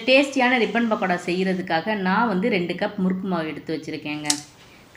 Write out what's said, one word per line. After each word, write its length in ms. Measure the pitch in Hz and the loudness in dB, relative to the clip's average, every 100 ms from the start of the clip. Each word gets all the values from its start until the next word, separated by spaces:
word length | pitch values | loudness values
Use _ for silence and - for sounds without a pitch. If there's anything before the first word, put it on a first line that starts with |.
| 226 | 6
டேஸ்டியான 500 | 262 285 277 240 254 | 6 4 2 2 2
ரிப்பன் 260 | 196 220 233 | 2 0 0
பக்கோடா 260 | 208 185 180 185 | 0 0 0 -2
செய்யறதுக்காக 680 | 180 190 185 175 160 220 214 185 | 0 0 -2 -2 -2 0 0 2
நான் 240 | 202 233 | 2 2
வந்து 180 | 185 240 196 | 0 0 0
ரெண்டு 200 | 175 175 | -2 -2
கப் 180 | 202 - | -4 -2
முறுக்கு 260 | 185 185 190 | -2 -2 -2
மாவு 180 | 170 156 | -4 -4
எடுத்து 240 | 151 - 156 | -8 -8 -8
வச்சிருக்கேங்க. 560 | - 151 151 151 151 147 - - - - - | -6 -10 -8 -4 -2 -2 -6 -20 -20 -20 -6